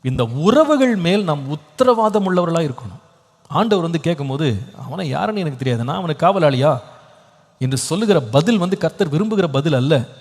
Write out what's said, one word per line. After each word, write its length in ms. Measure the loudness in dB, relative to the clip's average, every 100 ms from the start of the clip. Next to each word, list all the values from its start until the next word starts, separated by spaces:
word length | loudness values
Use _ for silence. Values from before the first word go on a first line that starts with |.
இந்த 220 | -4 -2
உறவுகள் 720 | -2 2 4 4 4 4 2 2
மேல் 280 | 0 0
நாம் 260 | 0 -4 -4
உத்தரவாதம் 840 | -10 _ 0 2 4 2 2 2 2
உள்ளவர்களா 240 | 2 0
இருக்கணும். 420 | -2 -6 -14 -18 _ _ _ _ _
ஆண்டவர் 360 | -2 2 0
வந்து 160 | 0 -2
கேட்கும்போது, 640 | -2 -4 -4 -2 -2 -2 -8 -16 -12
"அவனை 220 | -8 -6
யாருன்னு 320 | -2 -2 -2
எனக்கு 180 | -6 -4
தெரியாது, 260 | -4 -2
நான் 120 | -2 -4
அவனுக்கு 300 | -4 0 2
காவலாளியா?" 560 | 4 2 4 0 0 -6 -20 -20 _ _ _ _ _
என்று 180 | -4 -4
சொல்லுகிற 420 | -4 -2 2 0
பதில் 380 | 2 0 2 0
வந்து 200 | 0 -2
கர்த்தர் 320 | -4 -2 -2
விரும்புகிற 380 | 0 0 0 0
பதில் 260 | -2 0
அல்ல. 300 | 0 2 0 0 -12